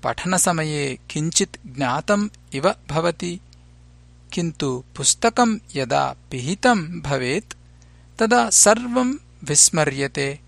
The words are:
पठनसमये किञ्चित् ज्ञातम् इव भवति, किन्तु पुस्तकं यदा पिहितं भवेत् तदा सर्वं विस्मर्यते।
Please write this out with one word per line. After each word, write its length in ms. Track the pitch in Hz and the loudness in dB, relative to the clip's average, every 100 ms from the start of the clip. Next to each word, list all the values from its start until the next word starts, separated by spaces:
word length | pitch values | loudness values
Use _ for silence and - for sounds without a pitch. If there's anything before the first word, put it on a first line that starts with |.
पठनसमये 960 | 131 117 180 185 185 165 156 151 143 123 - | -4 -4 -2 0 2 0 -2 -2 -4 -6 -8
किञ्चित् 580 | 151 156 - 196 - - | -4 -2 0 -2 -6 -16
ज्ञातम् 640 | 127 131 131 - 202 208 - - | -4 -2 -2 0 0 0 -8 -10
इव 220 | 135 165 - - | -2 -2 -2 -4
भवति, 500 | 147 170 165 175 175 - - - - - - - - - | -2 -2 -2 -6 -8 -14 -20 -20 -20 -20 -20 -20 -20 -10
किन्तु 500 | - 170 151 143 127 - - | -4 -4 -2 -4 -4 -8 -4
पुस्तकं 640 | 139 - 233 226 240 214 - 139 | -2 2 2 4 2 2 -6 -6
यदा 400 | 127 143 139 127 - | 0 0 0 -4 -12
पिहितं 720 | 131 123 196 254 226 160 175 | -8 -6 0 2 2 0 -8
भवेत् 520 | 139 139 127 156 - - - - - - - - | -4 -2 0 -2 -6 -20 -20 -20 -20 -20 -20 -2
तदा 300 | 220 240 233 | 2 4 4
सर्वं 680 | - 202 226 247 240 254 294 - - | 4 6 4 0 -2 -2 -4 -12 -18
विस्मर्यते। 960 | 135 147 - 165 151 135 139 - 139 143 | -2 4 4 4 0 0 -4 -2 -4 -6